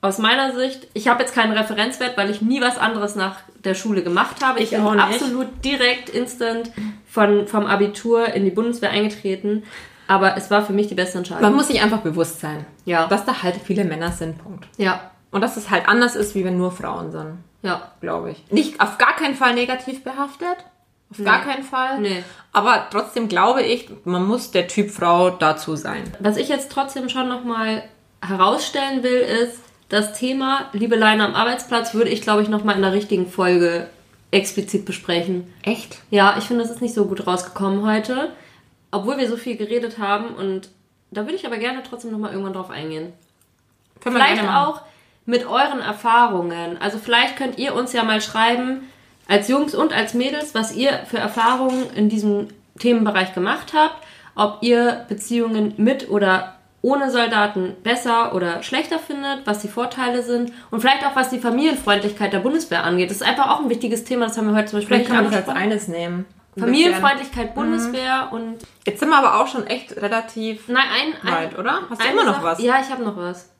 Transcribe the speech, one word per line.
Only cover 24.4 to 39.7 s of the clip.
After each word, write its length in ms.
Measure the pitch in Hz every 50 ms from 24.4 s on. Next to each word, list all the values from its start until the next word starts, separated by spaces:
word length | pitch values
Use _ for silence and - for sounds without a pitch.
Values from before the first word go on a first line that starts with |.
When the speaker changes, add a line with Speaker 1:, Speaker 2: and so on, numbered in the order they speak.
| - -
Speaker 2:
der 160 | - 185 175
Typ 240 | 175 - - 202 208
Frau 380 | - - 180 170 170 175 180 180
dazu 460 | 180 180 165 156 151 151 - - 156
sein. 280 | 147 143 - 156 - - - - -
Speaker 1:
Was 180 | 196 208 208 -
ich 100 | 262 269
jetzt 240 | 294 262 277 - -
trotzdem 360 | 269 269 269 - 277 254 254
schon 180 | - 262 254 254
nochmal 540 | 254 247 247 240 233 226 220 220 220 220 - - - _ _ _ _ _ -
herausstellen 760 | 175 196 185 185 196 - 349 - - - 285 277 277 269 262 233
will, 180 | 254 247 247
ist, 380 | 240 - - 226 233 240 - - - - _ _ _ _
das 240 | - 208 208 208 - -
Thema 480 | 247 254 269 269 269 269 269 269 - - -
Liebeleien 480 | 202 220 226 233 226 220 214 214 214
am 140 | 214 170 -
Arbeitsplatz 600 | - 226 240 247 247 - - 247 233 233 - -
würde 160 | 214 233 196
ich, 120 | - 214 -
glaube 200 | 226 214 208 208
ich, 60 | 208
nochmal 280 | 214 208 208 214 202
in 60 | 196 190
der 100 | 190 185
richtigen 340 | 202 208 208 214 185 180 180
Folge 600 | - - 185 180 180 175 175 170 170 170 165 - - - _ _ _ _ _ _
explizit 540 | - 196 196 - - - - - - 196 202
besprechen. 680 | - 185 - - - 175 170 175 185 185 180 180 - - - -
Speaker 2:
Echt? 360 | 202 226 - - - - - - _
Speaker 1:
Ja, 260 | - 202 196 202 - -
ich 60 | 208
finde, 180 | - 247 240 233
das 80 | 226 -
ist 80 | -
nicht 140 | 247 233 233
so 120 | 220 202
gut 200 | 185 190 185 -
rausgekommen 580 | - 180 180 180 - - - 196 196 196 202 208
heute. 460 | 214 214 220 214 220 254 262 285 330 - - - - - _ _ _ _ _ _ _ -
Obwohl 260 | 180 190 220 285 269
wir 100 | 262 220
so 80 | 233
viel 200 | 233 - 254 233
geredet 420 | 214 214 208